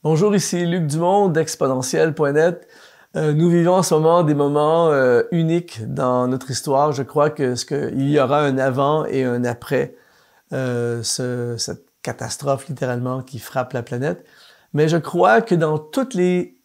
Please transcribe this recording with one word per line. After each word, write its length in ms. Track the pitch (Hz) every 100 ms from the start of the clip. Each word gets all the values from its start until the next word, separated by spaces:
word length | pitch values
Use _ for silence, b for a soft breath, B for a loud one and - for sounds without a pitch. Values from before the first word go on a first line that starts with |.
| 151
Bonjour, 300 | 156 208 202
ici 300 | - 175 175
Luc 200 | 180 156
Dumont 440 | 151 170 202 196
d'exponentiel 840 | 156 156 - 139 131 127 160 160
point 200 | 151 147
net. 340 | 147 165 170 - B B B B 156
Euh, 160 | 151
nous 180 | 147 170
vivons 260 | 170 170 185
en 80 |
ce 100 | -
moment 300 | 156 160 170
des 100 | 156
moments, 560 | 143 143 143 147 165 165
euh, 340 | 143 131 120 -
uniques 500 | 175 165 170 175 - 110
dans 400 | 135 127 123 123
notre 240 | 127 131
histoire. 400 | 123 - 139 151
Je 120 | 139
crois 260 | 127 151 151
que 260 | 151 131 123
ce 80 |
que, 260 | - 143 127 127
il 140 | 135
y 100 | 147
aura 220 | 131 147
un 160 | 147 131
avant 480 | 135 127 139 156 -
et 180 | 135
un 220 | 127 123 123
après, 500 | 120 - 131 139 b b b b b _
euh, 500 | 135 131 120 120 117
ce, 520 | 113 - 123 123 120 117
cette 280 | - - _ _
catastrophe 680 | - 117 123 - 139 135 -
littéralement 540 | 127 127 123 127 131
qui 180 | 131 117
frappe 320 | - 135 123
la 100 | 127
planète. 440 | 117 120 143 180 b b b b b
Mais 160 | 147 156
je 80 | 165
crois 420 | 151 170 185 226
que 160 | 226 175
dans 220 | 156 156
toutes 380 | - - 262 180
les 420 | 180 180 175 _